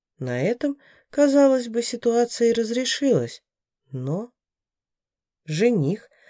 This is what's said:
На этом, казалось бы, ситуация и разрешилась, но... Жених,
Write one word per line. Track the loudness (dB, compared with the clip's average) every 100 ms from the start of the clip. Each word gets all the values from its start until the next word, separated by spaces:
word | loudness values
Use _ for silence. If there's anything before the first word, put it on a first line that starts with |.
| _ -12
На | -6 -2
этом, | -2 -2 -4 -6 _ _ _
казалось | 2 4 6 4 4 -2
бы, | -6
ситуация | -6 -4 -2 0 0 2 0
и |
разрешилась, | 2 -2 -2 -2 -2 2 2 0 -10 _ _ _ _ _
но... | -10 -6 -6 -8 _ _ _ _ _ _ _ _ _ _ _
Жених, | -10 0 2 2 0 -2 -8 _ _